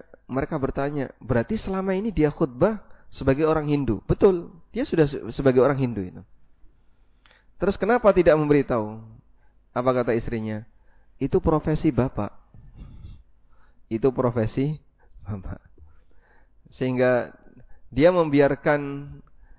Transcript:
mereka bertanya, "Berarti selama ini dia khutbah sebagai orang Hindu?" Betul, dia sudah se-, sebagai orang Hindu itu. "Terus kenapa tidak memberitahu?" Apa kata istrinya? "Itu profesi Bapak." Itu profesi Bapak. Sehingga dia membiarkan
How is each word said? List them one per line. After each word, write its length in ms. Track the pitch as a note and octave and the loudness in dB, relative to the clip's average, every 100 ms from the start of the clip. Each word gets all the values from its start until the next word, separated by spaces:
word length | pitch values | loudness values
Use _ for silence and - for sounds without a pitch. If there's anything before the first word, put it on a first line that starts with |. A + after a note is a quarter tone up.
| - - - | -20 -20 -10
mereka 240 | C3 - | -6 -4
bertanya, 560 | D#3 B2+ - C#3+ D3 B2+ - | -4 -4 -4 -4 -4 -8 -8
"Berarti 400 | G#2+ A#2+ A2+ A3 | -2 -2 -2 -4
selama 400 | - F#3+ F#3+ F#3 | -6 -4 -2 -2
ini 160 | A3 | -2
dia 160 | E3 D3+ | 0 0
khutbah 480 | - D#3 B2 F#3+ G#3+ - - - | 2 -2 2 0 0 -10 -20 -20
sebagai 400 | - C3+ C3+ D#3 | -4 0 2 2
orang 160 | D#3 D3 | 0 0
Hindu?" 320 | C#3+ B2+ G2 - | 0 0 -2 -2
Betul, 480 | E3+ G3+ F3+ F3 - - | 4 4 4 -2 -16 -12
dia 160 | G#3+ D4 | -8 -2
sudah 240 | E3+ D3 | 2 2
se-, 120 | C#3+ G#2+ | 0 -8
sebagai 240 | - C3+ B2+ | -2 2 4
orang 240 | B2+ C#3 | 4 2
Hindu 240 | C3 G#2 F2+ | -2 -4 -8
itu. 160 | F#2 F#2+ - - _ - _ _ _ _ _ _ _ _ - | -12 -20 -20 -20 _ -20 _ _ _ _ _ _ _ _ -6
"Terus 160 | F3 | -4
kenapa 400 | - F#3+ A#3+ G#3+ | -2 0 2 4
tidak 240 | F#3 E3+ D#3 | 6 6 4
memberitahu?" 640 | D3+ D3 C3 B2 G#2+ A2 A2 A2+ _ _ _ _ _ | 4 2 2 -2 -4 -10 -18 -20 _ _ _ _ _
Apa 160 | A#2+ B2+ | -4 0
kata 240 | B2+ A#2+ | 0 0
istrinya? 480 | A#2 - A#2 A2 G#2+ A#2 _ _ _ _ - | -2 -2 -6 -6 -8 -12 _ _ _ _ -8
"Itu 240 | C3 F#3+ | -2 0
profesi 480 | E3 D#3 D#3+ D#3 D#3+ | 0 0 0 -2 0
Bapak." 400 | A#2+ C3 - G2+ - - - - - - - - - _ _ _ - - _ - | 0 0 -2 -10 -10 -20 -20 -20 -20 -20 -18 -20 -20 _ _ _ -20 -20 _ -10
Itu 240 | A2+ C3+ | -2 0
profesi 640 | B2+ B2 A#2 A2 - C#3 D3+ _ _ - - - | 0 -2 -2 -2 -2 -4 -6 _ _ -20 -18 -12
Bapak. 420 | G2+ - - - - - - - - _ _ _ _ - | -12 -12 -14 -16 -20 -20 -20 -20 -20 _ _ _ _ -20
Sehingga 580 | - C3 B2+ B2+ B2 - - - - - - - | -6 -4 2 2 2 -2 -10 -20 -20 -20 -20 -6
dia 240 | A#2 E3 | 4 4
membiarkan 960 | F#3 D#3+ C#3+ C#3 C#3 D#3+ D3 C#3+ C#3 C#3+ C#3+ - - - | 6 4 4 4 2 0 -2 -2 -10 -14 -18 -20 -20 -20